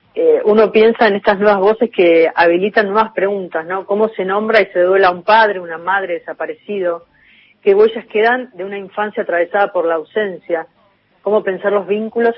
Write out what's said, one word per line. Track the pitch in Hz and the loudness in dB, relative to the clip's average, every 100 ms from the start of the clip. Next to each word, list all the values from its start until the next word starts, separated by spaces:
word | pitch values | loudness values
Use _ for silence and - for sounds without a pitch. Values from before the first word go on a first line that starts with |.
| _ | _
eh, | - 160 151 | -2 2 2
uno | 214 214 208 | 4 4 4
piensa | 220 220 226 226 | 4 2 4 2
en | 202 | 2
estas | 214 196 | 0 2
nuevas | 208 202 | 2 2
voces | 196 220 226 | 2 0 -2
que | - 175 165 165 | 2 4 4 2
habilitan | - 170 175 202 214 202 | 2 2 2 0 0 0
nuevas | 208 220 | 0 -2
preguntas, | - 190 202 180 175 | -2 -4 -4 -8 -10
¿no? | 160 190 180 | -8 -8 -4
¿Cómo | 202 214 | -2 -2
se | 214 | -2
nombra | 190 202 220 220 | -4 -4 0 0
y | 196 | 0
se | 180 | 0
duela | 180 196 190 | 2 4 2
a | |
un | 180 | 0
padre, | 175 220 214 185 | 2 2 2 -2
una | 175 165 | -8 -10
madre | 175 196 190 | -4 -4 -4
desaparecido? | 170 165 156 160 156 - 202 175 170 - _ _ _ _ _ | -8 -8 -10 -10 -10 -10 -6 -4 -6 -10 _ _ _ _ _
¿Qué | 208 | 0
huellas | 196 220 196 - | 4 4 0 -6
quedan | 208 226 254 247 | -2 0 0 -4
de | 175 | -12
una | 190 202 | -12 -10
infancia | 190 - 208 214 | -12 -8 -6 -6
atravesada | 202 170 170 202 202 | -4 -2 -2 -2 -2
por | 180 165 | 0 -2
la | |
ausencia? | 165 156 - 208 175 - 170 160 _ _ _ _ _ | -2 -4 -6 -6 -8 -6 -6 -6 _ _ _ _ _
¿Cómo | - 214 | -2 -2
pensar | 196 185 202 | -2 -4 -2
los | 202 180 | -2 -2
vínculos | 208 220 233 233 | -4 -4 -2 -2